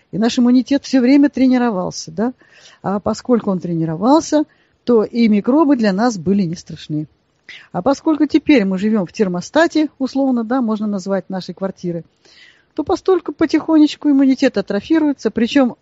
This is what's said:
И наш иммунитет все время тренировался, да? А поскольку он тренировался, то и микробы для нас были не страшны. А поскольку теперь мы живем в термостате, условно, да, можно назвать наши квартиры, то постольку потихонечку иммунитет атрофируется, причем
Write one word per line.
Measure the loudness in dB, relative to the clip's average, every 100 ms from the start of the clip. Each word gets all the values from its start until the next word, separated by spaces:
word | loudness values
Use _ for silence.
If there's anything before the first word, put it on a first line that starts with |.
| _
И | -4
наш | -2 2
иммунитет | 2 2 2 -4 0
все | 0
время | 4 4 4
тренировался, | 2 2 2 0 -2 -6 -8 -12
да? | -6 -6 -6 _ _ -20 _
А | -6 -4
поскольку | -4 -6 0 0 0
он | -4
тренировался, | -4 -4 -4 -2 2 2 2 -2 -2 _ _ _ 0
то | 2
и | 2 2 2
микробы | 2 2 2 2 2
для | 0
нас | 0 -2 -2
были | -2 0
не | 0 -4
страшны. | -12 -18 -8 -8 -8 _ _ _ -20 -20 -10
А | -4
поскольку | -2 -2 -2 0 0
теперь | 0 2 2 2
мы | -2
живем | 0 -2 -4
в |
термостате, | -2 -2 -2 -2 0 2 0 -2 -4
условно, | -6 -2 0 -2
да, | -2 -2
можно | -2 -4 -4
назвать | -6 -4 -4 -4
наши | -10 -10
квартиры, | -8 -10 -8 -8 -8 -12 _ _ _ -20 _ _ -8
то |
постольку | -4 -2 0 0 -2
потихонечку | -4 -2 0 2 2 2 2 0
иммунитет | 4 4 2 0 0
атрофируется, | -4 -6 0 0 0 -2 -4
причем | -2 0 2 0 -2